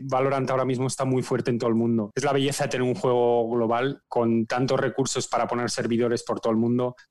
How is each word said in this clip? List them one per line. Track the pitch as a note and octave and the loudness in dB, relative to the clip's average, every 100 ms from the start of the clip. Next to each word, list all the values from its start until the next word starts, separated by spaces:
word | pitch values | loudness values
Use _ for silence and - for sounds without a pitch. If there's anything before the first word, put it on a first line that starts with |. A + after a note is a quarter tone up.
| C3+ | -2
Valorant | C3 C3+ C#3 C3 | 0 2 0 0
ahora | C3 C3 | 0 0
mismo | B2 C3 | 0 -2
está | - C3 | -2 0
muy | C3 | 0
fuerte | B2 B2+ A#2 | 0 -2 0
en | A#2+ | 0
todo | B2 | 2
el | A2+ | 2
mundo. | A#2 A2+ G#2 - | 2 0 -2 -2
Es | |
la | C#3+ | 0
belleza | C#3 C#3 C3+ | 2 0 0
de | C#3+ | -2
tener | C3 B2+ | 0 0
un | B2 | 0
juego | C3 B2 A#2+ A#2+ A2+ | 2 2 4 2 2
global | A#2+ A#2 A#2 C3 C#3 - | 0 0 0 0 -4 -4
con | B2 A#2 A2+ A2+ | 0 2 2 0
tantos | B2 C3 C3 | -2 0 0
recursos | C3+ - B2+ C3 - | 0 -2 -2 -2 -2
para | A#2+ A2+ | -2 0
poner | A#2+ A#2+ | -2 -2
servidores | - A2 A#2 A#2+ A#2 | -2 -2 0 0 0
por | - G#2+ | -4 -4
todo | A#2 | 0
el | A2+ | 2
mundo. | A#2 A#2+ B2 B2+ - | 2 0 -2 -6 -16